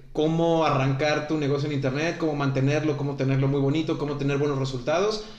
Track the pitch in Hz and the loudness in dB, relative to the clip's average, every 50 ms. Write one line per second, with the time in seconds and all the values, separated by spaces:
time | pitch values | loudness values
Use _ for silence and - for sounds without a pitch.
0 | - - - 151 151 160 160 165 165 165 165 160 156 147 131 131 131 139 135 135 | -16 -8 -2 0 2 2 2 2 2 4 4 4 4 2 2 2 2 2 2 2
1 | 151 151 151 156 151 - 160 156 143 135 143 135 147 151 147 135 135 131 127 147 | 2 0 0 0 0 -2 -2 0 0 0 0 0 0 -2 -2 -2 -2 -2 -2 0
2 | 160 170 165 - 165 156 147 143 139 135 131 131 135 139 147 151 151 151 139 131 | -2 -2 -2 -2 -2 -2 0 0 0 0 2 2 2 2 2 2 0 0 -2 -2
3 | 135 143 135 135 131 135 135 131 139 135 139 143 135 139 147 160 156 165 156 139 | -2 -4 -2 -2 0 0 2 2 2 2 2 2 2 2 0 0 0 -2 -2 -2
4 | 147 147 139 - 147 139 143 135 147 147 139 135 135 131 131 123 120 151 156 175 | -2 -4 -4 -2 -2 -2 0 0 0 0 -2 -2 -2 -4 -4 -4 -2 0 0 2
5 | 202 214 214 214 - - - | 2 0 -2 -4 -8 -12 -16